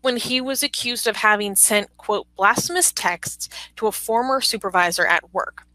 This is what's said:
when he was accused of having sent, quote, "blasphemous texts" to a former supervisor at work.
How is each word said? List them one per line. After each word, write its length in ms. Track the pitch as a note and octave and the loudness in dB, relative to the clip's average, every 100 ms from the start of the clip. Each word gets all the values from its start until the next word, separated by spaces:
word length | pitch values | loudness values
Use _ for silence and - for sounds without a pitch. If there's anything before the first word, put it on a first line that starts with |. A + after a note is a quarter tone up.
when 160 | C4 B3 | 0 -2
he 240 | - B3+ | -2 -2
was 220 | B3+ C4 | -2 -2
accused 460 | C#4 - A#3+ A#3+ A#3 | -2 -4 -6 -2 -2
of 80 | G#3 | 2
having 400 | G#3+ G#3 G#3 G3 | 2 2 0 2
sent, 380 | - G#3 G3+ _ | 4 2 -2 _
quote, 280 | - G#3 - - | -4 -4 -4 2
"blasphemous 560 | G3 B3+ - F4 F4+ | 2 4 0 0 0
texts" 560 | - F3+ F3 - - - - - | 0 -4 -4 -8 -10 -12 -12 -18
to 120 | - A3 | -4 -4
a 60 | |
former 480 | - - A3+ B3+ C4+ | -4 -2 0 2 0
supervisor 640 | - A3 G3+ F#3 F3 F3+ | 0 -2 0 2 2 2
at 300 | F3 F3 - | 2 2 0
work. 320 | F#3 - - _ | -6 -6 -10 _